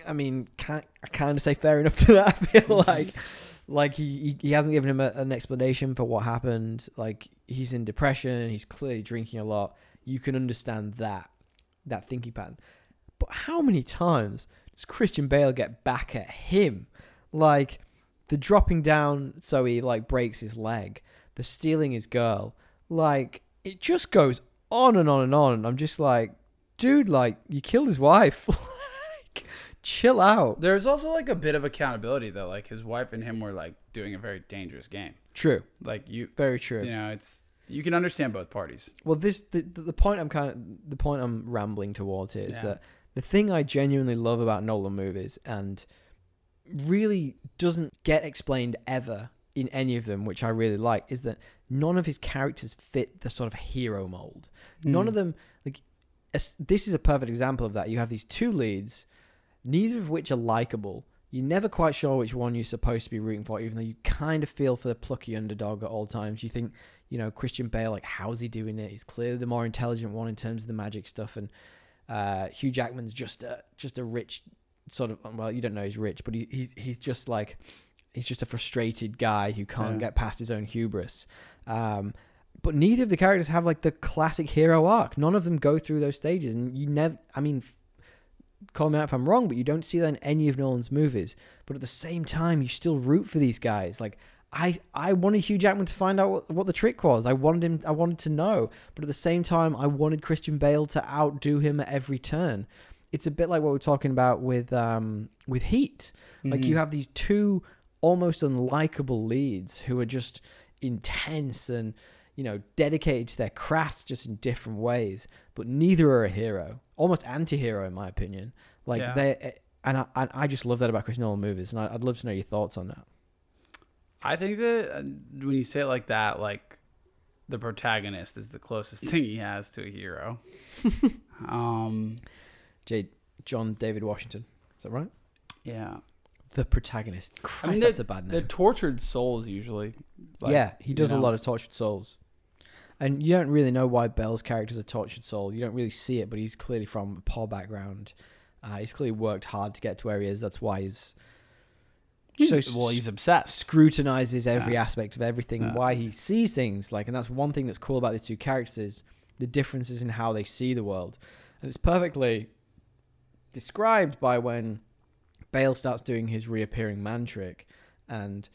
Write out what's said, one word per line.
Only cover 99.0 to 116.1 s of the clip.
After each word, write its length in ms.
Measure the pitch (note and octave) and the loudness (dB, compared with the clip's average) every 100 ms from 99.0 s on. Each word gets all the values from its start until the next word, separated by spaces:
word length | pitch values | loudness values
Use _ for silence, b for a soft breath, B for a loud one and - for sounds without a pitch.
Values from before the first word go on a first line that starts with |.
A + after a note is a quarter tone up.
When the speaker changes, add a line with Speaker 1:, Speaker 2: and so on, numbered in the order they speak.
Speaker 1:
at 40 | D3 | -6
the 60 | |
same 280 | C#3+ F3 F3 | -2 2 2
time, 320 | E3+ E3 D#3+ A#2+ | 2 4 4 2
I 100 | C#3 | 0
wanted 340 | C#3+ D#3 D#3 | 2 2 0
Christian 360 | - D#3+ - D3 | -2 -2 -2 2
Bale 260 | C#3+ D3 D3+ | 4 4 2
to 220 | D3+ - | -2 -2
outdo 500 | C#3+ D3 C#3 D3 D3 | 0 0 2 0 2
him 200 | D3 D3 | 2 0
at 80 | C3+ | -2
every 300 | C#3 C3 C3 | -4 -4 -6
turn. 480 | - D3+ F3 G2+ - b b b b | -2 -2 0 -2 -8 b b b b
It's 140 | D3+ D#3+ | -4 -4
a 40 | |
bit 180 | D3 E3+ | 0 0
like 140 | E3 | 2
what 100 | D3+ | 2
we're 60 | C#3 | 2
talking 320 | - C#3 C#3 | 2 2 2
about 300 | B2+ B2+ A#2 | 4 4 4
with, 320 | B2+ B2 B2 | 2 0 0
um, 580 | B2 A#2 A2+ A2 G#2+ G#2+ _ - | 0 2 0 -2 -6 -10 _ -6
with 140 | B2+ | -2
Heat. 480 | - A#3+ C#4+ - - - B B | 2 2 0 -4 -18 -18 B B
Like, 160 | C3+ B2+ | -4 0
Speaker 2:
Mm-hmm. 100 | C3 | 2
Speaker 1:
you 60 | D#3+ | 2
have 140 | D#3 | 0
these 180 | D3+ C3 | -4 -6
two 540 | - - G#3 G#3 F#3+ b b b - | -4 2 4 4 0 b b b 2
almost 400 | E3 F3+ F3 D#3+ | 4 4 2 2
unlikable 840 | C#3+ B2+ B2+ D3 D#3 - C3 A#2 A2+ | 0 0 0 2 0 -2 -2 -2 0
leads 520 | B2+ C#3 F#2+ F#2 - | 0 0 -4 -8 -10
who 200 | B2 B2 | -4 -2
are 40 | B2 | 0
just 340 | C3 A#2 - b b b b | -4 -6 -12 b b b b
intense 880 | C3 A#2 - - - D#3 C#3 A#2 - | -6 -4 -4 -6 -4 -4 -6 -8 -6
and, 260 | A#2+ A2 - b b b | -6 -6 -10 b b b
you 80 | - | -8
know, 180 | B2+ G#2 - | -6 -6 -8
dedicated 540 | - D3 D#3 D#3+ B2+ A#2 | 0 0 2 0 0 -2
to 80 | - | -4
their 120 | G#2+ | -4
crafts 520 | - - D#3 D#3 - | -4 -2 0 0 -6
just 220 | - B2+ A#2+ | -12 -10 -10
in 100 | G2+ | -6
different 420 | B2+ A#2 A2 G#2 | -4 -4 -8 -4
ways. 500 | A#2 B2 G#2+ G2 - b b | -2 0 -2 -6 -14 b b
But 120 | - A2+ | -12 -4
neither 440 | C#3 F3 E3+ D3+ | 2 4 6 8